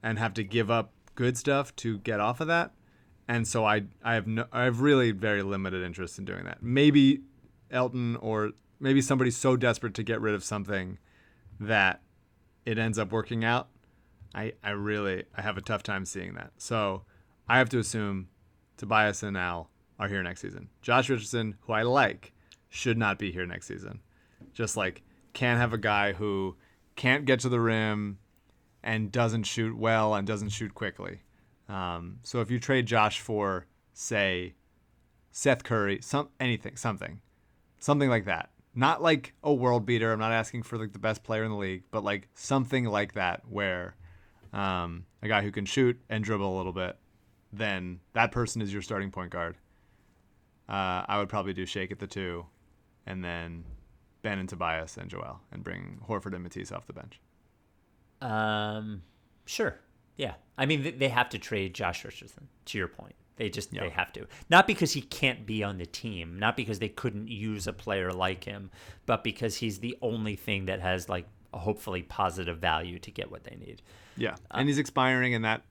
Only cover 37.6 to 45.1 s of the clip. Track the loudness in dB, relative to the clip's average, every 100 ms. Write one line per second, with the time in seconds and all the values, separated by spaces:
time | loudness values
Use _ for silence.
37.6 | _ _ 2 4 6 4 2 -2 -4 _
38.6 | _ 2 2 4 4 4 0 _ 2 4
39.6 | 4 2 2 2 2 2 2 0 0 -6
40.6 | -8 -6 -6 -4 -2 -2 -2 -2 -2 -2
41.6 | -4 -6 -4 -4 -2 -4 -6 -16 0 2
42.6 | 2 0 2 0 0 0 0 -2 -6 -2
43.6 | 0 -2 -6 -12 -20 -20 -20 _ -10 -4
44.6 | -2 0 -2 -8 -14